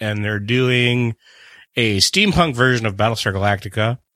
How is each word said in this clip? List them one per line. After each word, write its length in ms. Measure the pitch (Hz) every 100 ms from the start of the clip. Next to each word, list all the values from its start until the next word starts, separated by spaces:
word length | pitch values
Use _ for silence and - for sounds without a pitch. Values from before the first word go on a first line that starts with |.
and 220 | 107 104
they're 160 | 104 107
doing 760 | 101 127 127 123 123 123 117 113 _ - - - - -
a 220 | 113 98
steampunk 580 | - 190 208 170 170 120
version 300 | 131 123 110
of 100 | 98
Battlestar 360 | 107 113 107
Galactica 680 | 95 101 98 101 110 110 120 _